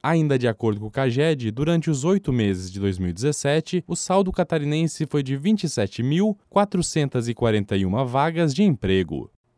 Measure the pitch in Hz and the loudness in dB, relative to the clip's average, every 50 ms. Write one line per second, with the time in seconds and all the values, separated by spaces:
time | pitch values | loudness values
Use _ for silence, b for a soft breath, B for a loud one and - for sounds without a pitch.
0 | - 143 165 165 156 147 135 127 120 120 107 - - 110 104 104 107 107 - 135 | -2 0 2 2 2 2 2 2 2 0 0 0 0 -2 0 -2 -6 -6 -4 -2
1 | 135 131 117 135 151 165 160 131 120 110 110 127 147 165 170 165 151 165 151 131 | 0 0 2 2 2 0 0 0 -2 -4 -2 -2 0 0 0 0 2 0 -2 0
2 | 135 175 196 196 - - 127 120 107 101 95 90 92 92 92 98 98 98 95 90 | 0 0 0 0 0 0 0 2 2 2 0 -2 -4 -8 -6 -2 -2 -2 0 0
3 | 92 87 85 92 123 147 147 - - 143 147 160 156 - - 180 - - 170 160 | -2 -4 -2 -2 -2 -2 -2 -2 -2 0 0 0 -2 -2 -4 -4 -4 -4 -6 -6
4 | - - 185 196 196 185 - - 175 - 170 156 143 147 151 156 165 156 - - | -2 0 2 2 2 2 0 -2 -2 0 0 -2 0 0 0 0 0 -2 -2 -4
5 | 156 - - 147 139 131 139 139 143 202 220 196 - 151 - 123 104 - - - | -6 -2 -2 -2 -2 -2 -4 -2 0 0 0 0 0 -4 -2 -2 -2 -2 -2 -4
6 | 120 135 151 175 202 220 202 _ _ _ - 196 208 202 - 180 170 - - 160 | -2 0 0 2 2 0 -2 _ _ _ 0 0 2 2 0 -2 -2 0 -2 -2
7 | 143 135 - 127 117 120 117 - 123 117 107 107 98 - 104 98 95 92 95 123 | -2 0 -2 -2 -2 -2 -2 0 0 2 2 2 0 0 0 0 0 0 0 0
8 | 135 123 120 135 147 165 165 165 170 151 127 147 214 202 139 - - 92 95 95 | -2 0 0 0 0 0 0 0 0 0 2 2 2 2 2 2 0 2 2 2
9 | 90 80 78 65 58 - _ _ _ _ _ | 2 0 -4 -8 -8 -10 _ _ _ _ _